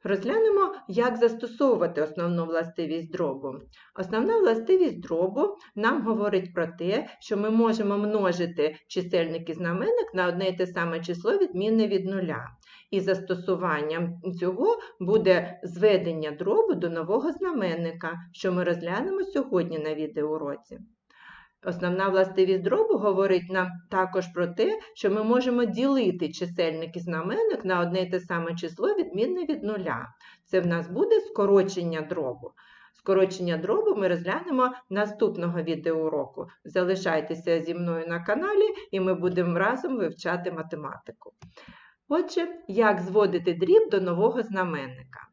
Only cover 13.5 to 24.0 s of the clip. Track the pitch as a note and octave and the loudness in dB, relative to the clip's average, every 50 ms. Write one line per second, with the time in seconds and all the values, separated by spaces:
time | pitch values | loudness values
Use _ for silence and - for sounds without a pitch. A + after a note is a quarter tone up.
13.5 | F#3 E3+ F#3 F3 D#3 D3 D3 D3+ D#3+ E3 F3 E3+ - - - F#3+ F3 - F3+ F3+ | -2 0 0 -2 0 0 -2 -2 -2 -2 -2 -4 -6 -6 -8 -8 -6 -2 -2 -2
14.5 | F#3 G#3 C#4+ G#4+ A#4 A4 - - - _ F#3 F3 G#3+ G#3+ F3+ F#3+ F#3 E3+ E3+ - | 0 0 2 2 2 0 -2 -14 -12 _ -2 2 2 4 6 6 4 4 4 -2
15.5 | - - - F#3 F3 - G3 G#3+ G3+ F3 E3+ E3+ D#3+ D#3+ D#3 D3+ D3 D3 F3+ F#3+ | -10 -12 -12 -12 -4 2 4 6 6 4 2 0 -4 -4 -4 -6 -6 -4 -2 2
16.5 | A3+ G#4+ A4+ G#4 D#4+ F3 F3 E3+ E3+ E3 D#3+ E3 G3+ C4+ C4+ E4 D#4 - F#4+ F#4 | 4 4 4 4 2 0 0 -2 -2 -4 -2 0 0 0 0 -2 -4 -2 -4 -4
17.5 | E4 C4 G3 F3+ E3 E3+ E3+ E3 E3 E3+ - D#3+ E3+ E3+ - - _ - - F#3+ | -2 -2 -2 -2 -2 -2 -4 -4 -6 -6 -8 -8 -8 -8 -12 -18 _ -4 -2 -2
18.5 | F3+ F3+ F3+ E3+ E3+ E3+ E3+ E3+ F3+ G#3 C#4 F#4+ F#4+ F#4+ F#4+ - - C#4+ C4+ C4+ | 0 0 0 0 -2 -2 -2 -4 -4 -2 -2 -2 -2 -4 -4 -2 -2 -4 -2 0
19.5 | B3 F3+ E3+ E3+ D#3+ D#3 D3+ D#3 D#3 D3 D#3 D3+ - D#3 D3 D3+ D#3 D#3 D3+ C#3+ | 0 0 0 0 -4 -4 -4 -4 -4 -4 -4 -6 -4 -4 -2 -2 -2 -4 -4 -6
20.5 | C#3 - _ _ - - - _ _ _ _ _ _ _ - - - - - _ | -8 -8 _ _ -20 -20 -20 _ _ _ _ _ _ _ -20 -20 -20 -20 -20 _
21.5 | _ _ - F#3+ E3+ E3+ F3 F3+ F3+ F#3 F#3+ G3 F#3+ F#3+ F#3+ F#3+ - F#3+ F#3 F#3 | _ _ -6 -6 -4 -2 -2 -2 0 2 2 2 4 4 4 4 4 2 4 4
22.5 | F#3+ F#3 F3 F#3+ B3+ G#4 A4 A4 G4+ A#3 G3 G#3 F#3+ F#3 G3 G3 F#3+ F3+ E3+ F3 | 4 2 2 2 2 2 4 4 2 2 4 2 2 4 4 4 2 2 2 0
23.5 | F#3+ F#3+ F#3 F3+ F3 - - _ - F#3+ | -2 -2 -2 -2 -4 -12 -12 _ -2 0